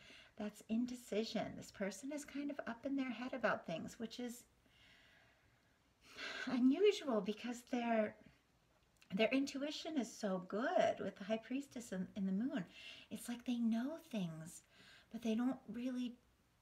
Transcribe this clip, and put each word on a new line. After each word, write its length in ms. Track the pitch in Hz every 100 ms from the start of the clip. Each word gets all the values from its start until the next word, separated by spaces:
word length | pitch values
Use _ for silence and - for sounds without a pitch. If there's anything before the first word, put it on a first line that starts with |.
| - - - -
That's 280 | 208 - -
indecision. 800 | 226 247 247 - 202 226 208 - -
This 140 | -
person 420 | - 196 - 269
is 140 | 294 -
kind 240 | 277 285
of 100 | 285 -
up 220 | 233 277
in 80 | 277
their 160 | 262
head 220 | 226 254
about 340 | 262 208 - -
things, 320 | 175 - -
which 200 | 226 -
is 260 | 247 233 - _ _ _ - - - - - _ _ _ _ _ _ _ - - - - -
unusual 760 | 247 254 311 415 381 302 214
because 400 | 190 208 233 240 -
their, 440 | 247 233 220 214 - - - _ _ _ _ _ _ -
their 160 | 190 220
intuition 680 | 269 277 277 294 - 320 311
is 120 | 220
so 320 | - 208 185 180
good 520 | 202 285 359 - -
with 160 | 196 -
the 60 |
High 140 | 196 220 -
Priestess 460 | 262 277 247 -
and, 160 | 185 180 208
and 120 | 190
the 40 |
Moon. 340 | 190 262 285 - - - - -
It's 180 | 208 -
like 160 | 240 -
they 140 | 240
know 380 | 226 226 262 330 -
things, 520 | 220 170 160 165 - - - - - -
but 100 | 226
they 140 | 226 220
don't 240 | 247 254 -
really 440 | 226 254 247 247 - _ _ _ _